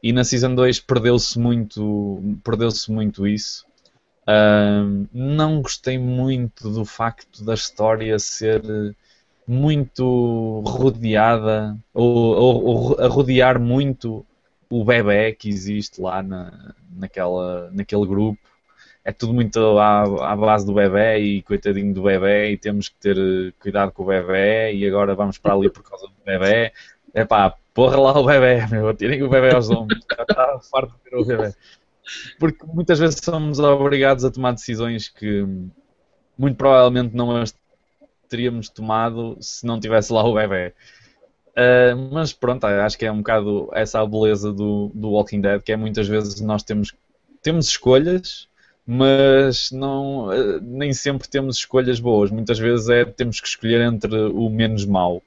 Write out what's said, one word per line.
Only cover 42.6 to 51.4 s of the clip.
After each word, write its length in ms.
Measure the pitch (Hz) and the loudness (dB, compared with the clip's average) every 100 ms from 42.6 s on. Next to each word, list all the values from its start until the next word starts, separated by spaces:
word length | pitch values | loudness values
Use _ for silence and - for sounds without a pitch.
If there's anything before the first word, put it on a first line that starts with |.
| 107 | 0
acho 320 | 101 104 - | 0 0 -2
que 80 | 113 | -4
é 60 | |
um 60 | 107 | -4
bocado 520 | 104 110 104 101 - | 0 0 0 -4 -4
essa 260 | - 107 113 | -4 -2 -2
a 60 | 107 | -2
beleza 480 | 107 107 104 104 | 2 2 2 -2
do, 380 | 98 104 104 104 | -4 -2 -2 -4
do 160 | 104 107 | -6 -2
Walking 300 | 104 104 104 | 0 0 0
Dead, 200 | 98 101 | 0 0
que 80 | - | -2
é 40 | 110 | -4
muitas 320 | 110 107 101 | -4 -4 -2
vezes 320 | 107 104 98 | -2 -4 -8
nós 220 | 107 107 | -4 -4
temos, 300 | - 107 101 _ _ _ _ _ | -4 -4 -4 _ _ _ _ _
temos 260 | 156 165 147 | -4 -2 -2
escolhas, 800 | - 123 131 160 185 180 - - _ _ _ - | -2 4 4 4 -2 -6 -18 -20 _ _ _ -8
mas 800 | 123 135 135 139 135 135 123 - | 0 2 4 6 6 4 0 -6
não, 600 | 131 135 135 139 139 104 | -8 -6 -6 -6 -6 -4
eh, 260 | 104 107 80 | -2 -2 -4
nem 320 | 113 127 143 | -8 -6 -4
sempre 360 | 131 143 135 - | -4 -4 -6 -4
temos 280 | 139 | -4